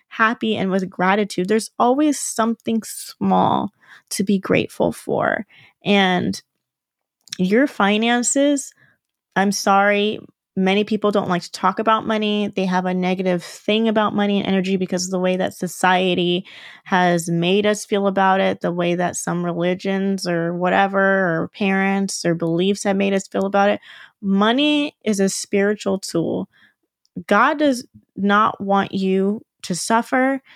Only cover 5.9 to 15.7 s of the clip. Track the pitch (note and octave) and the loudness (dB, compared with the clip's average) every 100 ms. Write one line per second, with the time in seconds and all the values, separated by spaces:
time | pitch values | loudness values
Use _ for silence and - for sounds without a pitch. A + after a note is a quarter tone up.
5.9 | G3+ F#3 F3+ F#3+ G3+ - _ _ _ _ | 2 4 2 -2 -6 -12 _ _ _ _
6.9 | _ _ _ _ - F#3 A3 C#4+ - G3+ | _ _ _ _ -4 2 2 2 2 0
7.9 | G#3+ A#3 A#3+ A#3 C#4 C#4+ C#4+ - - _ | 2 2 0 0 2 2 0 -4 -18 _
8.9 | _ _ _ _ F#3 G3 G3+ G#3 G3 G3+ | _ _ _ _ 0 0 0 2 4 4
9.9 | G3+ G#3 - - _ _ F#3+ F#3 G3 G#3 | 2 0 -4 -12 _ _ -2 2 2 0
10.9 | G#3 G#3 G3+ - F3 - - F#3 F#3+ A3 | 0 0 0 0 -2 -4 -2 -2 0 0
11.9 | A3 - G#3+ G#3+ G#3 G3+ - F#3 F3+ F3+ | 0 0 -2 -2 -2 -2 -4 -2 0 0
12.9 | F#3 F3+ F#3 F#3 F3 - - - G#3+ A3+ | -2 -2 -2 -2 -2 -4 -8 -2 0 2
13.9 | G#3+ G#3 G#3 G3+ G3+ - F#3+ F#3 G3 F#3 | 2 0 0 0 0 0 0 0 -2 -2
14.9 | F3+ F#3 F#3 F#3 F#3 G3 - F3+ | -4 -4 -2 0 0 -4 -4 -8